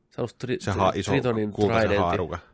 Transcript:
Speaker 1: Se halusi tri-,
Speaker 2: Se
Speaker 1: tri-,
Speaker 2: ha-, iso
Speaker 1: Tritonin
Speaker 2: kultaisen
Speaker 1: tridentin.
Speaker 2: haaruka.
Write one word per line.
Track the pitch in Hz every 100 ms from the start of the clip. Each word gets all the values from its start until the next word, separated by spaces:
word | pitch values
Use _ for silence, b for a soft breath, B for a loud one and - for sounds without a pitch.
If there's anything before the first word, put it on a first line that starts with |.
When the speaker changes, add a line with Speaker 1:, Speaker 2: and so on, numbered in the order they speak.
| _
Speaker 1:
Se | -
halusi | 123 -
tri-, | 123 127
Speaker 2:
Se | -
Speaker 1:
tri-, | 98
Speaker 2:
ha-, | 95
iso | - 98
Speaker 1:
Tritonin | 98 123 113 104
Speaker 2:
kultaisen | 101 101 113 104
Speaker 1:
tridentin. | 101 87
Speaker 2:
haaruka. | 85 82 82 -